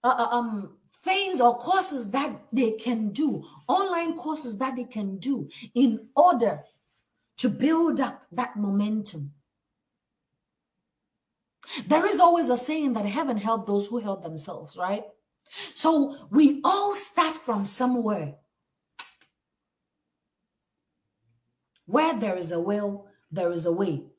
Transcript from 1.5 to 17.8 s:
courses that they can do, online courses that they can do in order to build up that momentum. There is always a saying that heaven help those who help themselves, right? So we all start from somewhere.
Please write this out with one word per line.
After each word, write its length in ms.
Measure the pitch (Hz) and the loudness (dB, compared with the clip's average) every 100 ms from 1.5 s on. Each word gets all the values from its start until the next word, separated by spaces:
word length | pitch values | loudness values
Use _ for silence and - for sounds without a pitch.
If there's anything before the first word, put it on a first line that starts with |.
| 233 | 4
courses 540 | 320 381 370 277 208 | 0 0 0 -6 -4
that 220 | 262 285 208 - | -2 -2 -6 -4
they 200 | 233 233 | 0 0
can 380 | - 240 226 214 | 0 -4 -2 -2
do, 340 | - 302 160 - - - | 0 -2 -2 -8 -16 -2
online 500 | 359 392 339 330 330 | 0 0 -2 -2 -6
courses 400 | 302 302 247 202 | -6 -6 -8 -6
that 180 | 262 247 | -6 -6
they 80 | |
can 340 | 240 214 196 190 | -8 -8 -8 -6
do 300 | 247 247 143 - - | -4 -4 -6 -12 -6
in 340 | 240 247 214 - | 2 2 2 -2
order 500 | - 359 262 220 151 - _ _ _ _ _ _ - | 4 4 4 0 -2 -12 _ _ _ _ _ _ -4
to 100 | 254 | -2
build 520 | - 294 320 330 240 | 2 2 4 2 2
up 220 | 254 - _ | -2 -6 _
that 240 | - 247 208 | -6 -6 -4
momentum. 760 | 202 196 208 214 202 160 143 - _ _ _ _ _ _ _ _ _ _ _ _ _ _ _ _ _ _ _ _ _ _ - - 190 | 0 0 0 -2 -4 -10 -12 -14 _ _ _ _ _ _ _ _ _ _ _ _ _ _ _ _ _ _ _ _ _ _ -14 -12 2
There 200 | 311 392 | 2 2
is 140 | 330 | 6
always 300 | 349 339 254 | 8 8 2
a 80 | 247 | 0
saying 360 | - 311 285 | 0 -2 0
that 120 | 214 202 | 0 -2
heaven 300 | 233 277 220 | -2 -2 -2
help 300 | 208 226 196 | 0 0 0
those 200 | 202 202 | -2 0
who 120 | 233 | -4
help 240 | 208 190 | -4 -6
themselves, 540 | 165 160 185 170 156 - | -8 -12 -12 -14 -14 -6
right? 280 | 180 208 - _ _ _ _ - - | -4 -4 -6 _ _ _ _ -14 -12
So 400 | - 320 311 269 - - | 0 2 4 2 -4 0
we 300 | 240 294 294 | 6 6 6
all 300 | 349 392 403 | 2 2 0
start 420 | 403 - - 320 - | -2 -4 0 0 -2
from 280 | - 208 | -4 -2
somewhere. 720 | 196 - | -4 -2